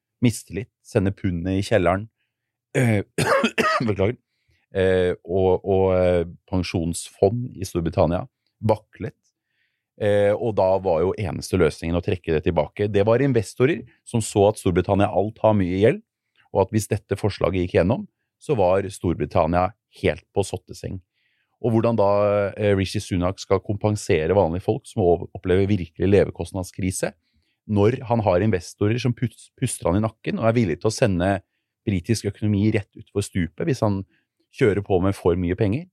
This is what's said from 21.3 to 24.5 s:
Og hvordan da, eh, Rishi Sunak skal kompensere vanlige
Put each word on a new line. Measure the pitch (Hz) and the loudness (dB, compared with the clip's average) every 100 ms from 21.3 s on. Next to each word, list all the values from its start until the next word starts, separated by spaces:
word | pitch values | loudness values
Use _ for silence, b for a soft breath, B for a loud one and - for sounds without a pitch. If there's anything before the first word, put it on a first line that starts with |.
| _ _ _ | _ _ _
Og | 120 | 0
hvordan | 113 117 110 | 2 2 2
da, | 101 101 104 104 101 - | 2 2 2 0 -2 -2
eh, | 104 98 | 0 2
Rishi | 95 104 | 0 -4
Sunak | - 92 90 - | -4 -2 -2 -4
skal | - 98 | -2 -2
kompensere | - 101 107 104 - 82 80 101 | -2 -2 -2 -2 0 0 2 2
vanlige | 82 | 2